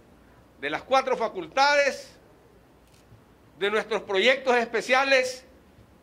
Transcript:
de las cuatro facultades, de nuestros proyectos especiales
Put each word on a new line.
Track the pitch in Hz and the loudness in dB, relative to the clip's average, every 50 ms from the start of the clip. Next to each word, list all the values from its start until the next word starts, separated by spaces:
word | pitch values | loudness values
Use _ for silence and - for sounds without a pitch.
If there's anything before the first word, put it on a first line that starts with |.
| - _ - - - - - - - _ _ - | -20 _ -20 -20 -20 -20 -20 -20 -20 _ _ -10
de | - 143 | -8 -6
las | 151 151 - | -6 -6 -4
cuatro | - 254 269 262 262 254 | 0 0 2 2 0 -2
facultades, | - 226 208 - 190 170 156 - 269 269 285 294 285 285 269 - - - - - - - - - _ _ _ _ - _ _ _ _ _ _ _ - _ _ - - _ _ _ _ _ _ _ - | -2 -2 -4 -6 -8 -10 -6 0 2 2 4 4 2 2 0 -2 -6 -10 -18 -20 -20 -20 -20 -20 _ _ _ _ -20 _ _ _ _ _ _ _ -20 _ _ -20 -20 _ _ _ _ _ _ _ -6
de | 180 202 | -4 -2
nuestros | 208 226 214 - 226 196 - | 0 -2 -2 -2 -4 -6 -4
proyectos | - 202 190 208 240 269 269 262 269 247 | -2 0 2 2 2 2 2 2 0 2
especiales | 240 226 226 233 214 - - 254 262 277 277 269 254 254 254 - - - - - - _ _ _ - - _ _ _ | 2 0 0 -4 -4 -2 2 2 2 2 4 2 2 2 0 -6 -12 -16 -20 -20 -20 _ _ _ -20 -20 _ _ _